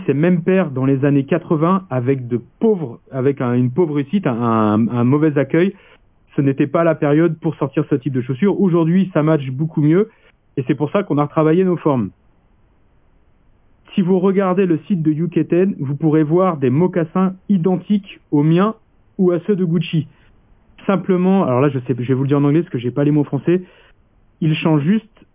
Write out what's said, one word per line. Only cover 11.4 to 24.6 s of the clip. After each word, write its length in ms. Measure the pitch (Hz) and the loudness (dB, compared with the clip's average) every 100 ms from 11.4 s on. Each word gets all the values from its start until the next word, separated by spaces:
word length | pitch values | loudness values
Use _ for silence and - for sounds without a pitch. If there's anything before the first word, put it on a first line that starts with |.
| 156 170 | 2 2
nos 140 | 185 170 | 0 0
formes. 320 | 156 131 95 - _ _ _ _ _ _ _ _ _ _ _ _ _ _ _ _ - | 0 -2 -4 -8 _ _ _ _ _ _ _ _ _ _ _ _ _ _ _ _ -6
Si 80 | - | -2
vous 180 | 180 190 | 0 2
regardez 460 | 196 190 190 180 185 | 0 0 0 0 0
le 140 | 156 - | -2 -4
site 160 | 185 | -2
de 80 | 156 | -2
U 180 | 151 170 | -2 -2
K 180 | 165 151 | -4 0
ten, 280 | 170 196 - | 0 0 -2
vous 160 | 139 143 | -6 -2
pourrez 280 | 160 156 | 0 2
voir 340 | 147 175 185 147 | 2 2 0 0
des 140 | 131 | 0
mocassins 640 | 135 185 180 165 185 185 185 - | 2 0 -2 -4 -2 -2 -2 -2
identiques 720 | 190 185 185 - 208 - - _ | 0 0 -2 -2 -4 -4 -16 _
aux 100 | 147 | 0
miens 320 | 151 170 214 220 _ _ _ - | 2 2 2 -2 _ _ _ -2
ou 100 | 180 | 0
à 100 | 175 | 0
ceux 140 | 208 190 | 0 -2
de 80 | |
Gucci. 440 | 180 170 - 160 - _ _ _ _ _ _ - - | 0 -2 -2 -4 -6 _ _ _ _ _ _ -8 -2
Simplement, 580 | 190 190 180 185 190 165 | -2 0 0 2 2 2
alors 160 | 123 | 2
là, 80 | 143 | 0
je 80 | 127 | 0
sais, 160 | 123 127 | -4 -4
je 100 | 120 | -2
vais 60 | 131 | -2
vous 80 | |
le 40 | 139 | 0
dire 120 | 143 | 0
en 40 | |
anglais 180 | 143 156 | 2 0
parce 100 | 170 | -2
que 80 | 127 | -6
j'ai 100 | 120 | -6
pas 140 | 135 | -2
les 80 | 147 | 0
mots 120 | 151 | 0
français. 380 | 143 139 - 185 180 _ _ _ _ _ _ _ | 0 -2 0 -2 -4 _ _ _ _ _ _ _
Il 140 | 160 | -2
change 260 | 156 | 0